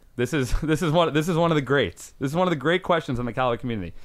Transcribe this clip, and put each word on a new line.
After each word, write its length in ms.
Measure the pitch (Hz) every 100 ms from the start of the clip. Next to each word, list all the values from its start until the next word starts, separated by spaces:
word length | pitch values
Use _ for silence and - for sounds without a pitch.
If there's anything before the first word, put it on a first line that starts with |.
| - -
This 180 | 120
is, 200 | 143 127
<laughs> 80 | -
this 200 | 151 156
is 100 | 175
one, 220 | 165 165
this 140 | 147 160
is 80 | 165
one 140 | 170
of 40 | 151
the 60 |
greats. 520 | 131 139 90 - - -
This 120 | 135
is 40 | 165
one 120 | 185
of 40 |
the 40 | 156
great 260 | 135 180
questions 360 | - 170 - 120
in 60 | 123
the 80 |
Callaway 240 | 110 127 120
community. 360 | 123 113 85 -